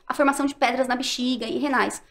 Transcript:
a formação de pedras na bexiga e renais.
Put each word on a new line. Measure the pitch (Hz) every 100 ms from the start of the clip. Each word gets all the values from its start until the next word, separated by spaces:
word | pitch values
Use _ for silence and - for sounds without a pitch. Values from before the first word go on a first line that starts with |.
| -
a |
formação | - 277 277 277
de |
pedras | - 247 254 254
na |
bexiga | 254 262 - 247 247 226
e | 247
renais. | 285 254 196 - -